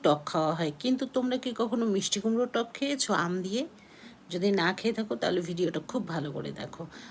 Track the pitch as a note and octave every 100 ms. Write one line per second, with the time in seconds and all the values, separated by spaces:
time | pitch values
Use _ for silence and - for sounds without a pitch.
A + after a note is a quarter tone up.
0 | D#3 D3 - E3+ D#3 D#3+ D#3+ D3 B3 B3+
1 | C4 B3+ B3 B3+ B3+ A3+ A3+ A#3 A3+ G3
2 | F#3+ G3+ A3 A3+ B3 A#3 A#3 - C#4 C#4
3 | - E3+ E3+ F#3 F#3 A3+ D#4+ - - -
4 | - - - F3 G3+ G3 E3+ G3+ A3+ A3
5 | G#3+ A#3 - F3+ F3 E3+ F3+ D#3 - B3+
6 | - - D3 C#3+ C#3 - B2+ - E3 -
7 | -